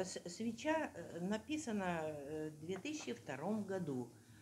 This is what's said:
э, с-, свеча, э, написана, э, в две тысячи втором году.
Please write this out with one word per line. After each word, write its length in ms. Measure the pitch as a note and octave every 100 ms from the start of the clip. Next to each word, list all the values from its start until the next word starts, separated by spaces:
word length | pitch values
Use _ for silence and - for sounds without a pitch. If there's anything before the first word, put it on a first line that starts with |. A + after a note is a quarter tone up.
э, 40 | F#3
с-, 240 | - F3
свеча, 600 | F3 A3+ A3+ D4+ D#4+ C#4+ -
э, 240 | D#3+ E3
написана, 800 | F3+ G#3+ G#3+ D4+ D4+ G#3+ F#3 E3+ D#3
э, 440 | D3+ C#3 D#3 D#3
в 100 | D3+
две 180 | D#3+ F#3+
тысячи 360 | A#3 D4+ -
втором 520 | A#3 - C3+ E3 A3 F#3+
году. 460 | F#3+ D#3+ B2+ A#2+ - - -